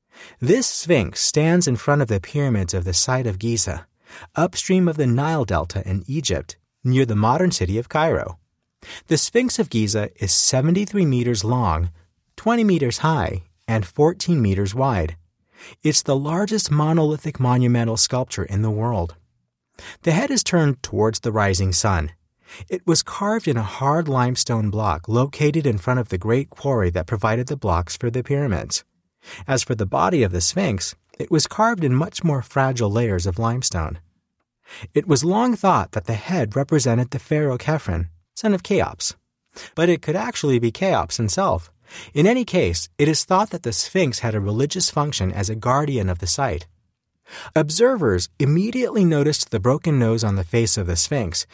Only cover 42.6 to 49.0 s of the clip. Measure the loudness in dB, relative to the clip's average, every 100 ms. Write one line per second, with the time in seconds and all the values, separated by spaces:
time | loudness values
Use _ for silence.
42.6 | 2 0 -4 0 2 2 0 0 0 -4
43.6 | -6 -6 -2 0 0 0 -2 -2 -2 -2
44.6 | -2 -2 -2 0 -2 -2 -2 -2 -4 -2
45.6 | 0 0 0 0 -2 -2 -4 -2 -2 -4
46.6 | -10 _ _ _ _ _ -20 -20 -4 0
47.6 | 0 2 2 4 2 2 0 -2 2 2
48.6 | 0 -2 0 2